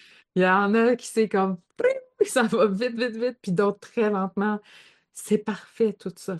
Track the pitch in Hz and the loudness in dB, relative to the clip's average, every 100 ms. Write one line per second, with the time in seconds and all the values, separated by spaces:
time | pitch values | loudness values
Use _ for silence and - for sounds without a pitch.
0 | - - _ 185 185 190 202 226 233 240 | -20 -20 _ 0 2 4 2 2 2 0
1 | - 220 220 196 190 180 _ - 494 539 | -2 -2 0 0 0 -4 _ -2 -2 -2
2 | - - - 262 220 214 214 196 247 226 | -8 -2 0 2 2 2 2 2 -4 -2
3 | 247 220 247 233 196 175 202 202 - 240 | -4 -2 -6 -4 -4 0 0 -2 -6 -2
4 | 214 202 190 196 208 208 - - - _ | 0 0 -4 -2 -4 -4 -10 -20 -20 _
5 | _ - - 214 220 - - - 220 196 | _ -20 -2 0 0 -10 -12 -2 -2 -2
6 | 185 - - | -12 -12 -10